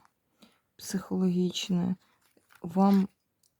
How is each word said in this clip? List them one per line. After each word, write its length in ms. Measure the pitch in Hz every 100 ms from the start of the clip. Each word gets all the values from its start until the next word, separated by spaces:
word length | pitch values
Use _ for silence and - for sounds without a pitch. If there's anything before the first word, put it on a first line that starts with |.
| _ _ _ _ - _ _ _
психологічне. 1200 | - 190 - 185 185 180 180 - - 180 180 185 _ _ _ _ _ -
Вам 460 | 170 180 196 196 190 _ _ _ _ _